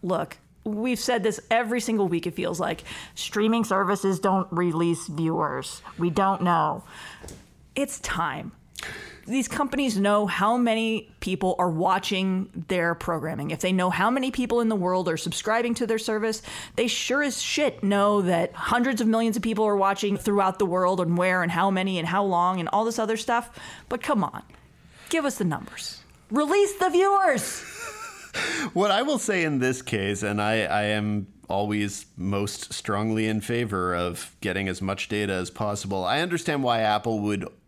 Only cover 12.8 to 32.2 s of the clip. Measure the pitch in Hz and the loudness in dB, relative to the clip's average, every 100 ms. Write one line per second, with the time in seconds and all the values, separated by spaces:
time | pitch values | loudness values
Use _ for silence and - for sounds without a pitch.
12.8 | 170 170 - 165 151 - 143 165 185 185 | 0 0 -2 -4 -4 -6 -6 -2 0 2
13.8 | 185 170 196 262 262 254 247 240 226 220 | 2 2 2 2 -2 -2 0 2 2 2
14.8 | 175 185 180 165 - - - 226 240 233 | 2 2 0 -2 -2 -4 0 0 0 0
15.8 | 233 220 226 214 220 220 - - - - | 0 -2 0 -2 -2 -4 -8 -12 -8 -2
16.8 | 233 - - 269 285 - - - 294 - | -2 -2 0 0 0 -2 -4 0 0 0
17.8 | 196 202 202 208 180 170 170 - - 240 | 0 2 4 4 2 2 0 -4 -2 2
18.8 | 247 226 226 226 226 220 220 220 214 202 | 2 2 2 2 2 0 -2 0 2 4
19.8 | 196 196 208 202 - 202 190 190 196 180 | 2 2 0 0 2 2 2 2 0 2
20.8 | 185 185 175 170 185 185 175 170 196 190 | 2 2 2 2 4 2 2 2 2 2
21.8 | 190 185 160 185 202 175 180 185 170 202 | 0 -2 0 0 2 2 2 0 0 0
22.8 | 226 226 220 220 220 233 233 - - - | 0 0 -2 -2 0 -2 -2 -14 -16 -16
23.8 | - 247 - 269 165 - - - - - | -8 -6 0 0 0 -4 -16 -20 -20 -20
24.8 | - - - 330 285 - 180 147 - - | -20 -20 -2 0 0 0 -2 -2 -6 -12
25.8 | - - - - - 220 302 392 403 - | -12 -14 -20 -20 -4 0 2 4 4 4
26.8 | 370 330 392 403 370 254 - - - - | 2 4 6 6 4 2 -2 -8 -10 -12
27.8 | 466 427 1077 403 - - - 330 262 165 | -12 -10 -14 -16 -10 -6 -4 -2 -2 0
28.8 | 202 196 269 285 - 190 160 143 127 127 | 2 2 2 0 0 0 2 2 0 0
29.8 | - 110 98 98 101 104 104 110 98 104 | -2 -2 0 0 -2 0 2 2 2 0
30.8 | 104 107 104 104 92 - - 92 104 104 | 2 0 0 -2 -4 -14 -6 -2 0 0
31.8 | 104 101 - - | -2 -4 -14 -8